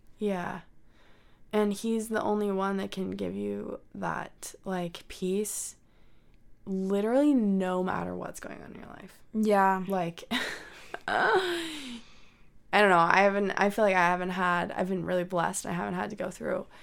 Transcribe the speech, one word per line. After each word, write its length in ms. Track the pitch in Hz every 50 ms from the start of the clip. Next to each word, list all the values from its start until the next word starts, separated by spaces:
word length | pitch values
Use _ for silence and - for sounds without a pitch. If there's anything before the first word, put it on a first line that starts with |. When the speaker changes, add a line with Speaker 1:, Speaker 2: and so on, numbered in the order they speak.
| _ - - -
Speaker 1:
Yeah. 420 | 214 208 196 180 175 175 - 170 - - - - - - - - - - - - - - - _ - - -
And 200 | 214 208 208 202
he's 360 | 202 - 226 226 226 220 226
the 140 | 220 214 208
only 280 | 208 208 208 208 202 196
one 240 | 190 190 196 196
that 140 | 196 190 196
can 220 | - 196 185 190 185
give 220 | 196 196 180 190
you 460 | 202 202 208 202 202 208 - - - - - _
that, 600 | 202 190 170 160 - 160 - - _ - - - - -
like, 400 | 196 190 180 175 175 170 - - -
peace 680 | - - 190 185 185 202 214 208 - - - - - _ _ _ _ _ - - - - _ - - - - - - - -
literally 680 | 202 190 190 190 190 202 202 202 220 240 269 294 294 285
no 480 | 254 220 202 196 190 185 185 185 185 185
matter 320 | 185 - - 180 180 180
what's 260 | 180 175 - - -
going 220 | - - - - -
on 100 | - -
in 40 | -
your 80 | - -
life. 280 | - - - 185 - - - - -
Speaker 2:
Yeah. 500 | 214 214 214 202 196 196 190 190 190 185 180
Speaker 1:
Like, 360 | 196 185 175 170 170 - - -
<laughs> 800 | 233 254 - - - - - - - - - - - - - -
I 1700 | - - 359 403 453 370 381 359 349 339 330 320 311 294 277 254 240 233 - - - - - - _ _ - - _ - - - - 202
don't 100 | 208 202
know. 80 | 185 170
I 240 | 165 175 - 185 196
haven't, 300 | 202 196 202 202 190 -
I 180 | - 190 202
feel 140 | 202 - 220
like 100 | 202 185
I 60 | 185 175
haven't 240 | 175 180 180 180 185
had, 400 | 180 185 185 180 175 175 175 180 -
I've 160 | - 180 180
been 180 | 196 180 165
really 180 | 170 185 180 175
blessed. 400 | 185 190 170 165 170 185 - -
I 80 | - 170
haven't 220 | 170 202 208 190
had 160 | 180 - -
to 60 | 220
go 140 | 202 - -
through, 360 | - - - - - - - - - -